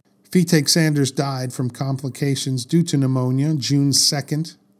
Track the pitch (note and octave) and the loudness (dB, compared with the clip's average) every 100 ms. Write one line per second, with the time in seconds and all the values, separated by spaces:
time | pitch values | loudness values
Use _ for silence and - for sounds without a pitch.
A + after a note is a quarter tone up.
0 | _ _ _ F#3 E3+ D#3+ C#3 F3 D#3 D3 | _ _ _ 2 4 2 2 2 2 2
1 | C3+ - C#3 C3 B2+ - B2+ - C3+ C3 | 0 -2 -4 -4 -6 -4 -6 -4 -6 -4
2 | C#3 - C#3+ C3+ C3+ C3 A#2 E3+ E3 C#3+ | -6 -4 -2 -2 -2 -6 0 0 2 2
3 | C3 C3 B2+ C3 D3 D#3 A2+ C#3+ C#3 B2+ | 2 0 0 0 0 -2 0 2 2 2
4 | - D3 C3+ D3+ D#3+ - _ | 2 0 -4 -6 -6 -12 _